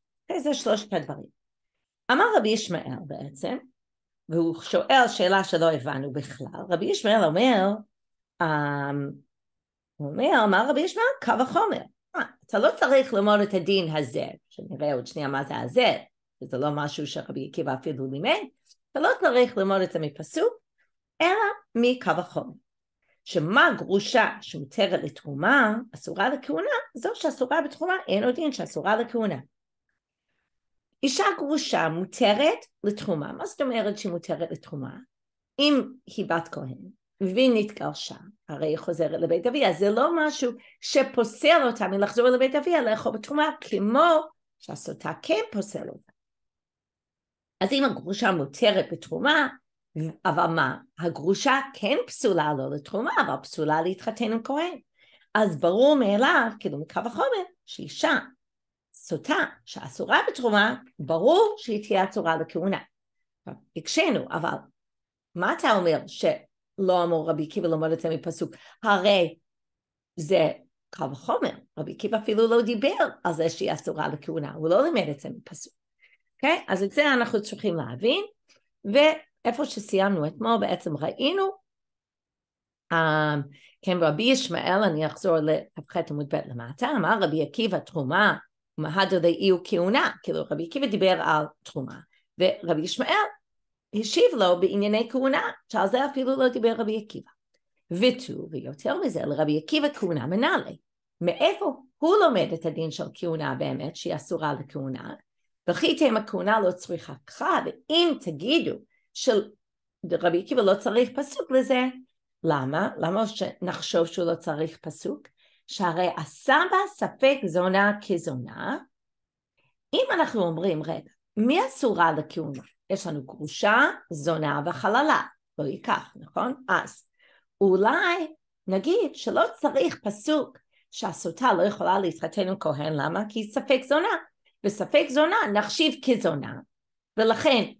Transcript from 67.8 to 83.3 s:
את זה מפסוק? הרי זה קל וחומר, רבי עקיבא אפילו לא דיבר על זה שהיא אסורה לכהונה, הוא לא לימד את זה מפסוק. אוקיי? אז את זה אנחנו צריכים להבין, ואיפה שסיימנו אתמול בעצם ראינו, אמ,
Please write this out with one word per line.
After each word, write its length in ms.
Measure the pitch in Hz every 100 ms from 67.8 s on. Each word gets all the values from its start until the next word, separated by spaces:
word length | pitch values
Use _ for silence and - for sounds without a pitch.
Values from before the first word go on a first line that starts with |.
| 160
את 80 | 160
זה 100 | 165
מפסוק? 460 | 160 170 160 156 - - _
הרי 520 | 220 196 202 196 160 - _ _ _ _ _ _ _ -
זה 360 | 156 180 156 - _ _ _
קל 160 | - 139
וחומר, 400 | 139 - 480 - - - -
רבי 120 | 147
עקיבא 260 | - 208 220
אפילו 300 | 220 214 226
לא 140 | 233
דיבר 340 | 220 226 277 - 311 -
על 100 | 180
זה 160 | 160 165
שהיא 240 | - -
אסורה 340 | 156 160 156 151
לכהונה, 460 | 147 - 160 147
הוא 160 | 156 160
לא 140 | 196
לימד 260 | 320 254 156
את 100 | 143
זה 100 | -
מפסוק. 440 | - - 151 - _ _ _ _ _ _ _
אוקיי? 300 | 277 359 -
אז 160 | 185
את 80 | 196
זה 220 | - 294
אנחנו 280 | 247 233 220
צריכים 340 | 208 196 214 165
להבין, 500 | 120 123 220 359 415 _ _ _ _ _ 202
ואיפה 800 | 247 311 311 - _ 240 233 294
שסיימנו 600 | 208 - 190 196 185 147
אתמול 300 | 147 170 196
בעצם 380 | - 175 170 147
ראינו, 520 | - - 269 392 381 - _ _ _ _ _ _ _ _ _ _ _ _ -
אמ, 480 | 165 160 156 151